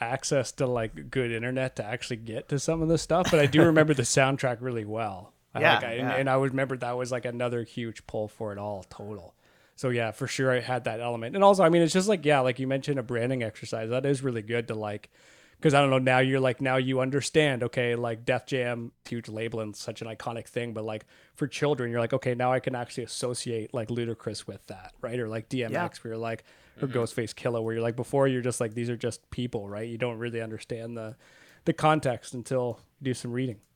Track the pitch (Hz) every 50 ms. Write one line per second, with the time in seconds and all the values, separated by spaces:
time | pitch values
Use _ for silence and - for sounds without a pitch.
0 | 120 117 131 131 - - 151 135 113 - - - 139 123 123 120 113 110 - 156
1 | 143 123 - 135 123 117 113 110 120 127 127 131 131 127 - - 107 104 120 120
2 | - - 127 110 113 117 110 139 - - 143 135 - - 165 165 160 160 165 156
3 | - - 156 180 180 180 180 151 143 131 139 156 180 170 156 156 156 156 147 131
4 | 117 - - 143 135 135 139 - - 127 120 110 123 127 120 113 107 104 110 113
5 | 113 101 95 90 110 - _ _ _ _ - 117 151 165 139 104 127 117 117 123
6 | 127 120 - 135 135 131 131 135 135 135 131 135 135 127 135 123 127 120 123 123
7 | 127 120 127 123 120 123 120 120 123 120 120 120 113 - - 123 117 113 107 -
8 | - - - 113 107 107 - - 113 104 101 101 101 104 104 95 87 - - -
9 | 104 104 107 95 87 - _ _ _ _ _ _ _ _ _ - - 127 123 120
10 | 113 110 110 - 135 - - - 131 131 127 123 117 123 127 123 120 120 113 113
11 | 117 120 120 113 113 123 170 196 196 196 202 185 180 165 170 170 165 151 - 185
12 | 185 214 208 165 139 147 147 139 127 127 120 127 131 131 135 135 - 151 143 135
13 | 113 117 123 113 117 127 135 127 113 104 - - - - 117 113 110 113 123 131
14 | 135 139 143 127 135 131 120 113 104 107 117 120 113 117 113 110 107 104 104 104
15 | - - _ _ _ - - - _ _ _ - - 156 139 143 143 135 131 131
16 | 131 131 127 127 131 131 135 135 131 131 120 - 139 131 131 135 127 131 131 127
17 | 131 131 139 135 - - - 156 151 143 131 117 123 117 - 131 120 120 120 120
18 | 120 117 113 113 120 135 127 123 - - 143 127 123 120 120 120 117 120 _ _
19 | - - 120 117 113 - 107 110 117 113 117 110 110 107 101 - - 120 104 -
20 | 117 113 110 - - 123 117 113 - - - 120 120 120 110 110 110 110 110 110
21 | - _ - - _ _ _ - 151 127 - - 147 143 147 127 123 117 117 120
22 | 117 117 139 127 - 127 123 120 123 127 131 127 - 131 127 120 120 - - 135
23 | 117 - - - 135 123 123 - - 127 117 113 107 - - 123 110 110 120 120
24 | 117 117 113 - - 113 104 - - - 101 - _ - 101 98 92 - - -
25 | - 117 120 123 117 107 110 113 110 - 135 127 117 113 120 160 180 - - -
26 | - 117 110 113 117 113 113 - - _ - _ _ _ _ - 147 131 120 123
27 | 117 - - 127 113 107 - - - 127 120 113 110 113 113 113 113 120 117 127
28 | 117 - - 139 135 135 131 123 120 127 117 - 123 110 107 120 117 120 120 110
29 | - 117 - - _ - - 127 123 123 - 113 101 101 101 104 113 120 117 113
30 | 127 123 113 110 117 120 117 113 113 110 110 107 - - 123 113 113 117 117 113
31 | 110 110 110 _ _ - - - - - - _ - 170 - - 156 156 156 151
32 | 131 135 117 - - - - 123 113 - 131 127 123 120 113 - - _ _ -
33 | 135 131 120 - - 120 120 127 131 127 104 - _ _ _